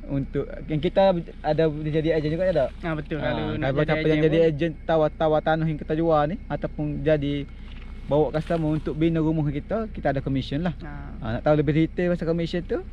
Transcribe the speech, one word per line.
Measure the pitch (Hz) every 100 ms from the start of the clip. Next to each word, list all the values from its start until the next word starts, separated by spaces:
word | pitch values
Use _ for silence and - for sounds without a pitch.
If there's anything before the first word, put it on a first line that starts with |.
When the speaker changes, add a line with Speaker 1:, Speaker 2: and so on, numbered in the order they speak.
| -
Speaker 1:
Untuk | 139 135 143 135 - 156
yang | 156
kita | 170 190 196 175 165 -
ada | 151 151 160
jadi | 147 156 156 156 160
ejen | 151
juga, | 165 185
tak? | 165 127 -
Speaker 2:
Ah, | 175
betul. | 156 151 160
Speaker 1:
Ah, | 147
Speaker 2:
Kalau | 151 151
nak | 151 135
Speaker 1:
kalau | 139
Speaker 2:
jadi | 151
Speaker 1:
siapa | 156 156
yang | 151
Speaker 2:
ejen | 156
Speaker 1:
jadi | 160
Speaker 2:
pun | 165
Speaker 1:
ejen | 147 165 151
tawar-tawar | - 160 151 - 160 156
tanah | 160 160 160
yang | 151
kita | -
jual | 156 165 151 147
ni, | 185 -
ataupun | 147 151 - 151 147
jadi | 143 156 143 143 139 - - - - - -
bawa | 139 147
customer | 156 156 170 156
untuk | 151 160 151
bina | 165 165
rumah | 156 160 147
kita, | 143 - 208 220
kita | - 147
ada | 135
commission | 135 135 123 143
lah. | 180 147
Speaker 2:
Ah. | 151 - - -
Speaker 1:
Ah, | -
nak | 117
tahu | 151 151
lebih | 147 151
detail | 160 - 175
pasal | 175 160
commission | 170 165 180
tu | 180 247 381